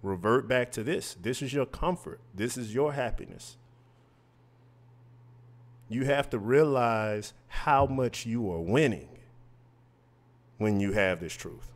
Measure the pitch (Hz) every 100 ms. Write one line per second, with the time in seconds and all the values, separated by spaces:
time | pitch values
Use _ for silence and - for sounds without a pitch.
0 | 98 95 101 123 110 127 120 - 110 175
1 | - - 92 127 135 139 127 - 160 180
2 | - - - - 117 - 120 113 151 139
3 | 123 - - - - - - - _ _
4 | _ _ _ _ _ _ - _ - -
5 | - - - - - - - - - 113
6 | 135 143 139 120 101 139 156 135 117 110
7 | 107 107 104 - - - - 139 139 135
8 | 123 - 117 117 107 82 85 120 151 90
9 | - - - - - - - _ _ _
10 | _ _ _ _ _ _ 107 101 98 104
11 | 95 90 85 - 85 62 -